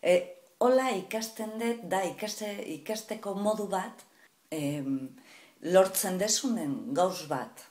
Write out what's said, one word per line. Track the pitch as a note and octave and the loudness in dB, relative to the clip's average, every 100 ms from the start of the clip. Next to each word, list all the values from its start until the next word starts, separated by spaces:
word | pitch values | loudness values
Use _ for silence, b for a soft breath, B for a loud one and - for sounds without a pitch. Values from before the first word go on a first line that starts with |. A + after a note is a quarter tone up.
E, | E3 F3+ F3+ - - _ | 6 4 2 -14 -20 _
hola | B3 C4 C4 | 4 6 4
ikasten | G3+ F#3 A3 A3+ - G#3+ A3 | -2 -4 -6 -6 -8 -8 -4
dut, | A#3 A#3 | -2 -2
da | F#3 F#3 | 0 0
ikaste-, | F#3 - G#3+ - G#3+ G3+ - D#3 | 0 -4 -8 -6 -8 -8 -8 -10
ikasteko | - A3 - G#3+ G3+ G3 | -6 -6 -6 -8 -6 -2
modu | G3+ G#3+ G3+ | 0 0 0
bat, | F#3 G#3 - - b b _ _ | -2 -4 -10 -20 b b _ _
em, | D#3+ C#3+ D3 C3+ C3+ C3 - B B B B | -4 -2 -2 -2 -4 -4 -14 B B B B
lortzen | D#3+ F#3 F#3 F#3 G3+ F#3 | 4 6 6 4 -2 0
desunen | G#3 A3 C4+ A3 D3+ B2+ G#2+ | 0 0 0 -2 -2 -4 -4
gauz | C#3+ F#3 F3+ D3+ | 2 2 2 -4
bat | C#3 A#2 - - | -6 -6 -12 -20